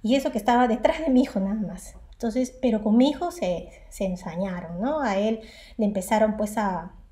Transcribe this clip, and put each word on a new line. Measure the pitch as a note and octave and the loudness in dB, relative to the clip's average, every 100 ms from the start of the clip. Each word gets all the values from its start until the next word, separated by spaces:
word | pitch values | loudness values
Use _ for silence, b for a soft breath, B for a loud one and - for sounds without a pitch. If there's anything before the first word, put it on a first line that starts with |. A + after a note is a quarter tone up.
Y | G#3+ C4+ | 2 2
eso | C#4+ | 2
que | A3+ | -2
estaba | A3+ A#3+ B3 | 2 4 4
detrás | A3 - D#4+ | 4 2 2
de | D#4+ | 2
mi | B3+ | 4
hijo | C4+ G#3 | 4 0
nada | F#3+ A3 | -2 -4
más. | F3+ F3 - - - | -6 -8 -14 -20 -20
Entonces, | - A#3 A3 B3+ - | -8 -4 -2 -4 -2
pero | B3+ G#3+ | 0 0
con | G#3+ A3 | 4 4
mi | C4+ | 4
hijo | D4 F4 | 2 -6
se, | E4 F3+ E3+ - - - | -4 -4 -4 -8 -20 -20
se | - F#3+ | -6 -4
ensañaron, | F3+ - E3 G3 F3 E3 E3+ | -4 -8 -6 -6 -6 -8 -6
¿no? | A#3 D#4 | -4 -2
A | C4 G3 | 0 0
él | G#3+ A3+ B B B B | 0 -2 B B B B
le | G#3 | 0
empezaron | G3+ F#3 G#3+ G#3+ G#3 | 0 0 2 2 2
pues | G#3 A3+ | -4 -2
a | G3+ F3+ E3+ - - | -2 -2 -8 -18 -20